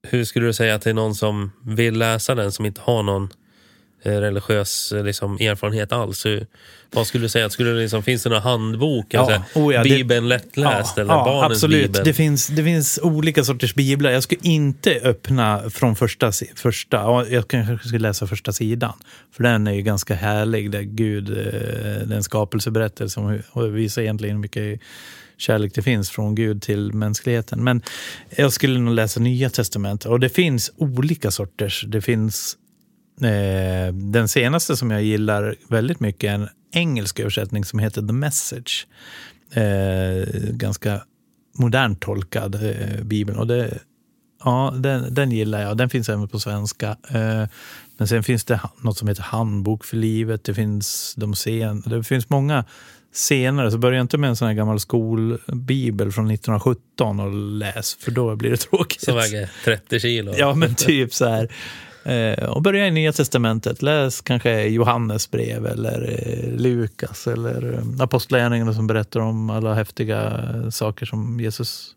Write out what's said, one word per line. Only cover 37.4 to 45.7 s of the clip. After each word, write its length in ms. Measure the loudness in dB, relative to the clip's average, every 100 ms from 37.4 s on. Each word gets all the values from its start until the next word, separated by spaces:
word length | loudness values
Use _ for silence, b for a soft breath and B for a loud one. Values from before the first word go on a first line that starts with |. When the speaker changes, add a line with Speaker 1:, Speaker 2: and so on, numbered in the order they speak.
| -2 -4
Speaker 2:
som 140 | -2 -2
heter 240 | -2 -2 -2
The 60 |
Message. 760 | -2 0 -2 -6 -8 -6 -8 -8 B B B B B _
Eh, 960 | 0 0 2 0 0 0 -2 -2 -4 -4
ganska 500 | -2 -4 -2 -4 -4 -8 _ _ _ _ 0
modernt 420 | 2 4 2 -2
tolkad, 540 | -4 -6 -4 -6 -4
eh, 480 | -4 -4 -4 -6 -6
Bibeln. 360 | -4 -2 -2 -2
Och 80 | -2
det, 320 | 0 -2 -8 _ _ _ _ _ _
ja, 300 | 0 2 0 -2
den, 380 | -2 -2 -2
den 180 | 0 2
gillar 280 | 0 0 -2
jag. 140 | -2